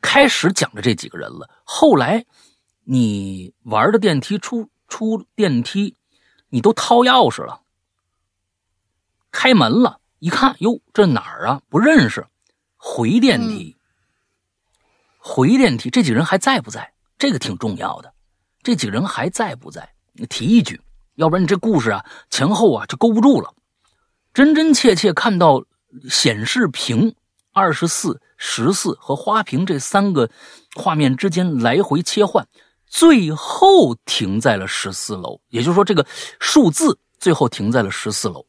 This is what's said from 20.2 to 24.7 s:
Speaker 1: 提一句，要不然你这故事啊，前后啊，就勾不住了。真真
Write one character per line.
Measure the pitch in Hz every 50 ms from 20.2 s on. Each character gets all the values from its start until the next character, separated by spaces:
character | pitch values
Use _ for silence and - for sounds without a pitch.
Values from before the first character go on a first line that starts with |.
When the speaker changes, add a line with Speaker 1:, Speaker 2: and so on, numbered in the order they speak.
| - -
Speaker 1:
提 | - - 110
一 | 143 220 240
句， | 165 - - - _ _ - _ _ _ _
要 | - 160 160
不 | 156
然 | 185
你 | 190 156
这 | 196 185
故 | - 226 214 156
事 | 117 113
啊， | 101 95 - - - - - _
前 | - - - 185
后 | 208 180 233 208 135
啊， | 107 -
就 | - - 135
勾 | - 233
不 | 220 214
住 | 226 277 269 170
了。 | 85 - - _ _ _ _ _ _ _ _ _ _ _ _ _ _ _ _
真 | - 269 302 311
真 | 302 320 320